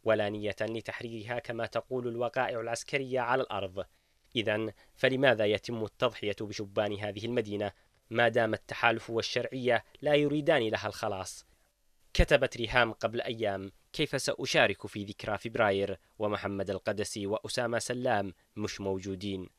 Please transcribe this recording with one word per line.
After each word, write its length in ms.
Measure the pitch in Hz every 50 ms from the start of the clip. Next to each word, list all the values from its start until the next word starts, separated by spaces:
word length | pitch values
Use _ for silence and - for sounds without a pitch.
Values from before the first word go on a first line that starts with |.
| _
ولا 260 | 110 110 107 104 104
نية 260 | 107 107 104 104 98 -
لتحريرها 760 | 107 107 113 113 104 - - - - 117 117 113 101 117 123 123
كما 260 | - - 120 113 113
تقول 420 | 107 - 117 - _ 131 127 120
الوقائع 520 | 123 117 117 120 117 - 135 127 - 123 117
العسكرية 600 | 113 117 117 - - - - 139 135 127 127 127
على 220 | 120 117 123 131
الأرض. 440 | 131 - - 101 98 95 92 98 92 _ _ _ _ _ _ _ _ _ _
إذن 360 | 117 104 110 107 107 110 107 - _ - _ _
فلماذا 500 | - - 127 131 127 139 135 120 107 107
يتم 380 | 104 104 101 - - 120 117 110
التضحية 520 | 104 _ _ - 123 110 - - 101 101 -
بشبان 520 | 113 101 101 - 107 98 101 110 104 104 104 98
هذه 260 | 104 104 101 104 107
المدينة 460 | 113 123 123 110 104 101 101 104 101 - _ _ _ _ _ _ _
ما 180 | 113 117 120
دام 260 | 117 110 120 117 110 107
التحالف 560 | 101 _ - 110 - - 117 117 113 - -
والشرعية 760 | 117 113 110 - - 123 117 117 - 131 123 123 117 110 - _ _ -
لا 140 | - 147 147
يريدان 460 | 147 147 147 143 151 143 156 165 139
لها 260 | 117 110 107 101 -
الخلاص؟ 580 | 104 101 - - 110 101 95 92 - - - - _ _ _ _ _ _ _ _ _ _ _ _ _ _
كتبت 440 | - 175 - 156 135 131 - -
ريهام 360 | 117 117 107 120 123 120 113 107
قبل 280 | _ 113 110 110 117
أيام: 500 | - - 120 110 110 104 98 95 95 98 _ _ _ _ -
"كيف 280 | - 156 - - 135
سأشارك 680 | - - - - 139 - - 160 127 101 98 - -
في 160 | 104 - 107 101
ذكرى 340 | 98 95 - - 110 104
فبراير 600 | 98 - 117 110 113 110 104 98 98 98 98 95 - _ _ _ _
ومحمد 500 | 107 104 104 98 - 101 101 98 98 92
القدسي 580 | 98 92 _ - 104 98 101 - - 110 101
وأسامة 520 | 98 107 107 - 113 - 127 123 117 117 113
سلام 540 | - - 123 123 123 127 120 101 98 98 87 _ _ _ _
مش 260 | 107 104 101 - -
موجودين؟" 680 | 101 98 95 95 92 101 95 92 95 101 98 95 90 - _